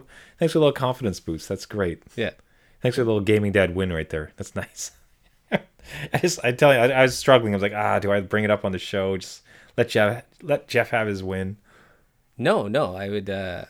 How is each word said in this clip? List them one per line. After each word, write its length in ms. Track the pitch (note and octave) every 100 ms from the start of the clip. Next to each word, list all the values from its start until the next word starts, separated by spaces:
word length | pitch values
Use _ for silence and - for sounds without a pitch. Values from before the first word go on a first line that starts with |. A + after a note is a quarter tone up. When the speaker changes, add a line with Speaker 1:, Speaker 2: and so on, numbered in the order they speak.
| - - - -
Speaker 1:
thanks 140 | E3
for 80 | E3
the 40 | D3
little 60 |
confidence 460 | - C3 B2+ A2+ F2
boost. 300 | - D#2+ -
That's 180 | F#2+ -
great. 380 | G#2 F2+ D2+ -
Speaker 2:
Yeah. 160 | - G#2+ - _ _ _ _
Speaker 1:
Thanks 140 | B2+
for 80 | A#2+
the 80 | A#2
little 100 | G#2+
gaming 260 | G2 G#2+ G#2
dad 240 | G2 F#2
win 180 | F2 F#2
right 160 | E2 D#2
there. 220 | D#2+ D#2 -
That's 180 | G2
nice." 380 | G2+ - - - _ _ _
<laughs> 300 | _ _ -
I 680 | - - _ - D3 C#3+ D3
just, 180 | F3 -
I 80 | A#2+
tell 200 | B2 D3
you, 60 | C3
I, 100 | B2 C3
I 20 |
was 160 | C3 -
struggling. 340 | - C3 A2
I 40 | G2+
was 60 |
like, 100 | G2+
"Ah, 240 | G#2 G#2 G#2
do 140 | G2
I 80 | G2+
bring 240 | F#2+ G#2+
it 60 | G#2+
up 120 | G#2
on 60 | G#2
the 80 | F#2
show? 380 | - G2+ F#2+ F#2+
Just 260 | - - _ - - -
let 120 | A#2
Jeff, 340 | A2+ G#2 A#2 - _
let 260 | D#3+ C#3+ -
Jeff 220 | A#2+ A2+
have 180 | A#2 A2
his 160 | G2
win." 320 | F#2+ F#2+ F#2+ G#2 _ _ _ _ _ _ _ -
Speaker 2:
No, 300 | C3 G#3 G#2
no, 260 | B2+ A#2
I 140 | F#2 G2+
would, 200 | G#2 G2
uh, 360 | G2 F#2+ F2 -